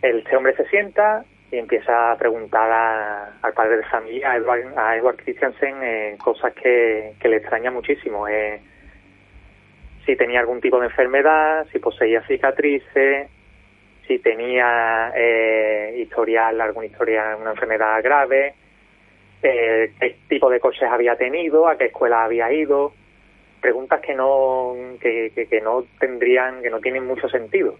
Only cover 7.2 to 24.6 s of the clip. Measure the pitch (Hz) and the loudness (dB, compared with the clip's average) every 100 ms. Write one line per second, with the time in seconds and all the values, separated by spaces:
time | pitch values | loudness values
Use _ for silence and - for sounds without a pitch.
7.2 | 113 110 - 117 120 127 113 143 - 104 | 0 0 0 -4 -4 -6 -4 -4 -4 -6
8.2 | 104 107 107 104 - _ - - _ _ | -4 -2 -4 -8 -18 _ -20 -20 _ _
9.2 | _ - - _ _ _ - - - 131 | _ -20 -20 _ _ _ -20 -12 -4 0
10.2 | 120 123 117 123 127 127 120 - 127 135 | 2 0 0 0 4 4 4 0 2 4
11.2 | 143 156 156 160 151 - - - 113 113 | 4 4 4 0 -2 -4 -4 -2 0 0
12.2 | - 135 139 135 147 139 - 143 135 139 | 0 0 0 0 -2 -2 -2 0 2 0
13.2 | 143 _ _ _ _ _ _ _ - 127 | -6 _ _ _ _ _ _ _ -4 0
14.2 | 117 113 120 127 123 117 113 113 113 120 | 0 0 -2 0 2 2 2 0 -2 0
15.2 | 117 113 113 110 107 107 107 120 113 - | 2 2 2 2 0 -2 -4 -8 -6 -2
16.2 | 113 113 113 113 110 110 110 107 117 110 | 0 2 2 0 -4 -4 -10 -6 -2 0
17.2 | 110 107 113 107 110 110 110 110 127 143 | -2 -6 -6 -6 -2 0 0 0 2 2
18.2 | 135 135 139 - _ _ _ _ _ _ | 4 2 0 -6 _ _ _ _ _ _
19.2 | _ _ - 123 117 113 110 - 123 - | _ _ 0 2 2 2 0 -2 -6 -6
20.2 | _ 143 135 127 131 - 123 120 120 117 | _ 2 2 4 0 0 -2 2 0 0
21.2 | 127 156 170 156 165 156 123 - 123 117 | -2 -2 0 4 4 2 -2 0 0 2
22.2 | 113 117 113 151 151 139 143 _ _ _ | 2 0 0 0 2 0 0 _ _ _
23.2 | _ _ _ _ 131 117 131 160 - 135 | _ _ _ _ -2 -2 0 -2 -2 -2
24.2 | 131 135 135 131 | 2 2 2 0